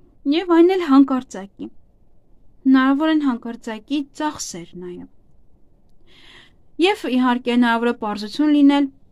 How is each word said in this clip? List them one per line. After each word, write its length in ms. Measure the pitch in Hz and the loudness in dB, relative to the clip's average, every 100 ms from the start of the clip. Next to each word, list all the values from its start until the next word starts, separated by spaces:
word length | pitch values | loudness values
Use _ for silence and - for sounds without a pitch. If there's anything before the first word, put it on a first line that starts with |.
| _ _ 277 | _ _ -2
և 260 | 320 370 | -2 2
այն 160 | 339 349 | 4 4
էլ 140 | 381 | 4
հանկարծակի։ 880 | 330 269 269 254 - 190 196 - 294 - - _ _ - _ - - _ | 4 4 4 0 -6 -16 -16 -16 -16 -16 -20 _ _ -20 _ -20 -20 _
Հնարավոր 440 | 269 262 262 277 320 | 2 4 4 0 0
են 140 | 311 | 0
հանկարծակի 760 | 285 233 233 233 240 220 - 294 285 | 0 -4 -10 -14 -14 -14 -8 -8 -8
ծախսեր 600 | - 302 294 - 180 170 | -8 -8 -8 -14 -14 -16
նաև։ 340 | 175 180 175 - - _ - - - - _ _ - - - - - - _ - - | -16 -16 -16 -18 -20 _ -20 -20 -20 -20 _ _ -20 -20 -20 -20 -20 -20 _ -18 -2
Եվ 200 | 359 415 285 | -2 -2 -2
իհարկե 460 | 247 254 240 240 | 0 0 -2 -2
հնարավոր 360 | 240 240 226 240 | 0 2 0 -2
է 60 | 240 | -4
պարզություն 560 | 214 208 208 - 302 | -8 -8 -10 -2 0
լինել, 320 | 294 277 285 277 - - | 4 4 4 -2 -8 -20